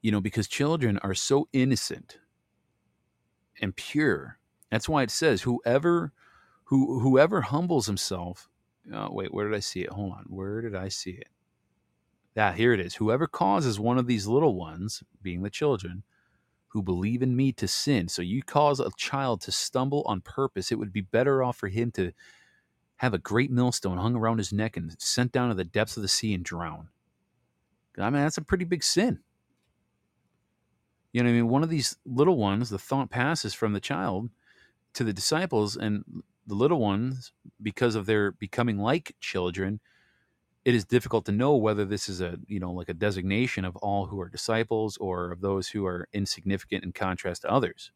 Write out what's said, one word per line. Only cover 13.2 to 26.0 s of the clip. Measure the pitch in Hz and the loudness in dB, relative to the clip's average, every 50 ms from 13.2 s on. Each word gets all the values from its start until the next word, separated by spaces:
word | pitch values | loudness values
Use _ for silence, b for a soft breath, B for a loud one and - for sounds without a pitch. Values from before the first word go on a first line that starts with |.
| 165 160 | 0 -2
causes | - - 180 190 202 190 156 131 110 98 | -2 0 2 2 2 2 2 0 -2 0
one | 104 117 123 127 | 0 2 2 2
of | 127 120 | 2 2
these | 127 107 95 | 0 0 0
little | 104 117 139 160 151 104 | 2 2 4 4 4 2
ones," | 90 87 78 80 85 92 107 - - - _ _ _ - | 0 -4 -8 -8 -8 -8 -8 -8 -10 -14 _ _ _ -10
being | 92 87 87 95 | -8 -6 -6 -6
the | 104 | -6
children, | - - 151 147 135 104 92 90 87 95 - _ _ _ _ _ _ _ _ _ _ _ _ _ | -6 -2 0 0 0 0 -2 -8 -10 -10 -14 _ _ _ _ _ _ _ _ _ _ _ _ _
"who | _ 110 98 | _ -4 -2
believe | 90 90 87 92 107 117 123 127 | 0 -2 0 0 0 0 0 2
in | 131 123 | 2 2
me | 123 135 135 120 | 2 2 2 0
to | - - 95 | -2 -4 -4
sin." | - - - 143 143 117 87 87 | -2 -2 0 2 2 2 0 -2
So | - - 90 | -4 -4 -4
you | 90 101 131 139 | -2 -2 -4 -4
cause | - - 147 151 147 143 131 | 0 2 4 4 4 4 2
a | 135 - - | 0 -4 -2
child | - - - - 139 139 131 117 98 - | -6 -6 -4 -4 -2 0 0 -2 -2 -4
to | - 117 | -6 -4
stumble | - - - - 131 131 139 139 147 - | -4 -4 -2 0 0 0 2 0 -2 0
on | - 107 92 | 0 -2 -4
purpose, | - - - - 135 131 _ 98 92 - 120 | -4 -8 -4 -2 -2 -2 _ -4 -4 -2 -2
it | 110 | -2
would | 107 104 92 | -2 -4 -4
be | 107 95 | -4 -6
better | 92 - 113 127 143 139 135 131 | 0 2 2 4 4 4 2 2
off | 123 123 - | 0 -2 -4
for | - 98 | -6 -4
him | 95 113 117 120 - | -2 0 -2 0 0
to | - 95 87 - b b b b b b b b b b b b _ _ _ _ | -2 -2 -2 -2 b b b b b b b b b b b b _ _ _ _
have | _ - 127 104 | _ 0 0 0
a | 90 | 0
great | - - 101 113 135 139 131 | -2 0 2 2 2 2 2
millstone | 120 123 123 120 - - 98 90 90 | 2 2 2 0 -2 -4 -4 -2 0
hung | 90 113 123 | 0 0 0
around | 120 110 113 117 113 | 0 0 0 0 0
his | 101 92 104 | -2 -2 -2
neck | 101 110 110 - | -2 -2 -2 -4
and | - 85 80 85 - | -6 -10 -10 -10 -8
sent | - - - - 123 123 | -6 -4 0 0 0 0
down | - 127 123 120 | 2 0 0 0
to | 113 | 0
the | 92 104 | -2 -4
depths | 87 _ 107 107 110 - | -2 _ 0 0 0 -2
of | 117 | -6